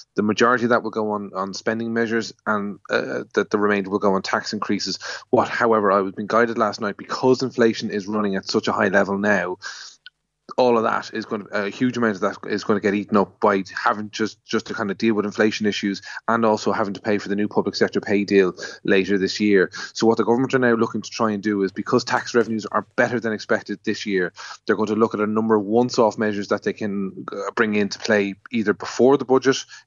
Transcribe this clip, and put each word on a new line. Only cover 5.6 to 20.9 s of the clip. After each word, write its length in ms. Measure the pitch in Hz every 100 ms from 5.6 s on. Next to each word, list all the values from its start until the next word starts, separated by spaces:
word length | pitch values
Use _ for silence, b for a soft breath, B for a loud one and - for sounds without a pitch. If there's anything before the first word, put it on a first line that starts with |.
| 117 110 101
I 80 | 101
was 120 | 98
being 140 | 95 101
guided 320 | 110 120 117
last 220 | 107 98
night 160 | 104 -
because 480 | 98 - 127 127
inflation 460 | 127 - 113 110 110
is 180 | 101 95
running 260 | 107 104
at 160 | 95 -
such 160 | 110 110
a 60 |
high 160 | 101 104
level 280 | 98 95 98
now, 420 | 104 98 90 92 B B B B - _ _ _ - -
all 200 | 127 117
of 80 |
that 280 | 110 101 -
is 120 | 110
gonna, 200 | - 110 95
a 180 | 104 101
huge 280 | - 127 123
amount 180 | 113
of 60 | 95
that 160 | 101 - 101
is 140 | 104
gonna 180 | - 104
get 140 | 104
eaten 220 | 104 95 104
up 240 | 95 -
by 240 | 107 101 95 -
having 320 | 123 107 104
just, 320 | - 107 -
just 220 | - 113 -
to 80 |
kind 180 | 107 104
of 40 | 95
deal 160 | 113
with 140 | 104 101
inflation 400 | 113 107 - 107
issues 340 | - 101 95 B B -
and 180 | 113 113
also 240 | 107 110
having 240 | 98 101
to 60 | 95
pay 180 | 113 104
for 100 | 98
the 60 |
new 140 | 101 104
public 260 | - 98
sector 260 | - 101 101
pay 220 | - 104
deal 320 | 98 98 92 - B B
later 340 | - 98 95 98
this 220 | 95 -
year. 300 | 104 98 85 B B
So 140 | - 113
what 120 | 113
the 60 |
government 300 | 110 120 131
are 60 | 131
now 140 | 123
looking 280 | 113 113